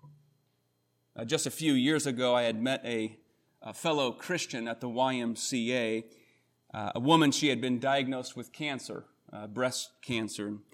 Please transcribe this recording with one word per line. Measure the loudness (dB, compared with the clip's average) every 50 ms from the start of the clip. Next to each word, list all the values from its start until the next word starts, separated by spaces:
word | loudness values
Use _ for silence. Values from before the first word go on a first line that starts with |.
| -20 -20 -20 _ _ _ _ _ _ _ _ _ _ _ _ _ _ _ _ _ _ _ _
Uh, | -10 -4
just | -2 -2 0 0
a | -2 -4
few | 0 2 4 4
years | 6 6 4 4 2 2
ago, | 0 0 2 2 4 4
I | 4 4
had | 2 2 2
met | 0 0 0 -2 -2
a, | -2 -2 -2 -2 -2 -6 -10 _ _ _ _ _ _ _ _ -16
a | -14 -14
fellow | -4 -2 0 2 2 2 0 -2
Christian | -4 -6 -4 -2 -2 -2 -4 -6 -6 -4 -4
at | -6 -6
the | -6 -4
Y | 0 2 2 2 2
M | 0 -2 -2 -2
C | -4 -4 -4 -2 -2 0 0 0
A, | 0 0 0 0 -2 -4 -8 -16 -20 _ _ _ _ _ _ _ _ _ _ -10
uh, | -8 -6 -4 -4
a | 0
woman, | 4 6 6 8 8 6 4
she | 4 2 0
had | 0 0
been | 0 -2 -2 0
diagnosed | 0 0 0 0 0 -2 -4 -6 -8 -10 -12
with | -12 -14 -14 -12
cancer, | -8 -6 -6 -6 -6 -8 -10 -12 -12 -12 -16 _ _ _ -18 -14
uh, | -14 -12
breast | -8 -4 0 0 0 0 -2 -8 -10 _ _ -6
cancer. | -4 -2 -2 -2 -2 -4 -6 -6 -6 -6 -8 -12 _